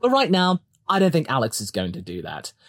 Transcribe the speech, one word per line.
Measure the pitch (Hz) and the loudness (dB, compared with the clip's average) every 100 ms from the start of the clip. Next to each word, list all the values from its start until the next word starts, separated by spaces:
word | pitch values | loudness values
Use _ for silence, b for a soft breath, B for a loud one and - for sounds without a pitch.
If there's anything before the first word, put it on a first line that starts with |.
But | 247 | 2
right | 269 233 | 2 4
now, | 185 180 185 _ _ - | 2 2 0 _ _ -2
I | 196 | 2
don't | 190 | 4
think | 165 - | 2 0
Alex | 131 110 - | -2 -2 -4
is | 104 | -6
going | 95 92 | -4 -6
to | 87 | -6
do | 85 87 | -10 -10
that. | 82 78 - _ | -10 -12 -14 _